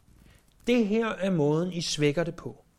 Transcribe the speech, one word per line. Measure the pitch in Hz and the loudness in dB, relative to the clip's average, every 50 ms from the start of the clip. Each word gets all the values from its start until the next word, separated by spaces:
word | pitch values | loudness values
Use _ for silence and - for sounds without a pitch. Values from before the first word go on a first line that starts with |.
| _ _ - - - - - _ _ _ _ _ - | _ _ -20 -20 -20 -20 -20 _ _ _ _ _ -2
Det | - 240 247 226 | 2 2 2 2
her | 190 208 226 226 | 2 2 0 0
er | 220 - - 180 196 | -2 -2 -2 -2 0
måden, | 190 165 143 147 151 156 175 185 170 | 0 2 2 2 2 0 0 -2 -4
I | 170 | -6
svækker | 160 - - - 147 147 143 175 165 | -6 -4 -2 0 2 2 2 0 -2
det | 165 156 | -4 -6
på. | - - 127 - - _ _ _ | -10 -12 -14 -14 -16 _ _ _